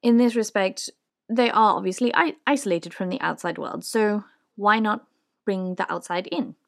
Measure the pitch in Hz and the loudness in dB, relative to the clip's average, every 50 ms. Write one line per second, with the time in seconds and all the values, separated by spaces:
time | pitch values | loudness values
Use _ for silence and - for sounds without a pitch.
0 | - 240 233 233 247 240 226 240 214 - _ 208 190 190 190 - - - _ _ | 4 6 6 6 6 4 2 0 -2 0 _ 0 0 0 -2 -6 -12 -12 _ _
1 | _ _ _ _ _ - 226 233 240 233 - 220 220 208 - - 190 185 185 - | _ _ _ _ _ -4 0 2 2 2 4 4 4 4 4 2 0 -2 -2 0
2 | 247 240 - - 170 165 - _ _ 254 285 277 - 202 175 170 - 170 - - | -2 2 2 2 2 2 -2 _ _ 0 0 0 0 -2 -2 -2 -2 -8 -8 -6
3 | 190 180 180 170 156 165 175 - - 175 170 - 151 - - - 180 - - 226 | -6 -4 -4 -4 -4 -4 -6 -4 -6 -6 -6 -6 -8 -8 -8 -10 -10 -4 0 0
4 | 214 208 208 208 202 _ _ _ _ _ _ - 202 208 214 220 220 208 214 - | 2 2 0 -2 -4 _ _ _ _ _ _ 0 2 2 4 4 2 0 -2 -4
5 | _ _ _ _ _ _ _ _ _ - 196 190 185 185 180 - 190 - 170 175 | _ _ _ _ _ _ _ _ _ -4 -2 -2 -4 -6 -4 -4 -4 -4 -4 -8
6 | - - 175 175 185 - 170 285 - - - _ _ | -6 -4 -4 -4 -4 -4 -6 -6 -6 -6 -10 _ _